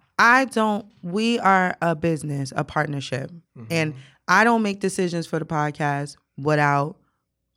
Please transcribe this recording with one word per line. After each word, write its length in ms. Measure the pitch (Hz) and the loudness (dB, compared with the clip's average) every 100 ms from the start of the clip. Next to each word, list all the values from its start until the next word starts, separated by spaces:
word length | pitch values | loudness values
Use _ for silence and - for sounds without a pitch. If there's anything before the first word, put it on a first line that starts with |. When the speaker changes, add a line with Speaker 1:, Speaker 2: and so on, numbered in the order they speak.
| _ - | _ 2
Speaker 1:
I 280 | 226 254 262 | 6 6 4
don't, 400 | 226 214 208 - _ | 0 0 -2 -6 _
we 380 | 175 190 226 233 | -6 -2 0 2
are 360 | 190 190 185 - | 4 4 2 0
a 140 | 170 151 | -2 0
business, 580 | 170 156 147 143 135 - | -2 -2 -4 -6 -6 -6
a 80 | |
partnership. 680 | 143 156 143 143 135 127 135 170 _ - | -4 -4 -4 -6 -6 -8 -8 -14 _ -20
Speaker 2:
Mm-hmm. 80 | 113 | -6
Speaker 1:
And 260 | 165 156 127 - _ - | -4 -4 -6 -18 _ 2
I 160 | 185 226 | 4 4
don't 160 | 226 | 4
make 180 | 208 196 | 0 -2
decisions 480 | 190 190 180 170 160 | -4 -2 -2 -2 -4
for 120 | 160 | -6
the 60 | 156 | -4
podcast 680 | 160 151 147 147 143 143 - _ - | -2 -2 -2 -2 -2 -6 -12 _ -6
without, 580 | 143 151 147 143 147 - _ _ _ _ _ | 0 2 2 2 0 -6 _ _ _ _ _